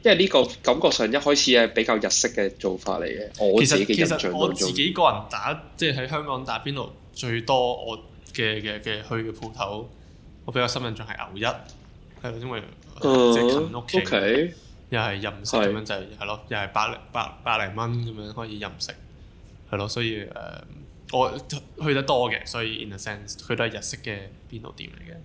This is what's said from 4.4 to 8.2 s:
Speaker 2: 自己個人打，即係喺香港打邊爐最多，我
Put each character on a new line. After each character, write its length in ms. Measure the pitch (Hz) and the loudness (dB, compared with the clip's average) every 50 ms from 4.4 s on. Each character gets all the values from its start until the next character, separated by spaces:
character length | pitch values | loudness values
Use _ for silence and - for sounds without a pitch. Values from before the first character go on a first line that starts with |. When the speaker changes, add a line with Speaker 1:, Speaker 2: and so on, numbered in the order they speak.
| 160 - 139 | 2 2 2
Speaker 2:
自 180 | - - 143 | 2 0 2
己 200 | 123 120 139 185 185 | 2 0 0 0 2
個 100 | 180 170 | 4 4
人 100 | 143 110 101 - - | 4 4 2 -6 -8
打， 340 | - 101 104 127 156 156 - - - | -8 -6 -4 -4 -6 -6 -10 -16 -6
即 120 | - 170 156 | -2 0 0
係 60 | 139 131 | 0 -2
喺 80 | 127 | -4
香 180 | 135 160 151 151 | -4 -4 -6 -4
港 200 | 147 135 127 131 | -4 -6 -6 -4
打 140 | 120 117 117 | -6 -6 -4
邊 140 | - 139 139 | -4 -6 -6
爐 140 | 135 117 - - - - - - | -6 -8 -8 -12 -20 -20 -16 -10
最 280 | - - 123 113 117 | -6 -4 -2 -2 -2
多， 340 | 117 123 135 127 123 123 123 - - | 0 2 2 2 2 0 -2 -4 -6
我 140 | 113 113 110 - - - - | -8 -8 -10 -12 -20 -20 -20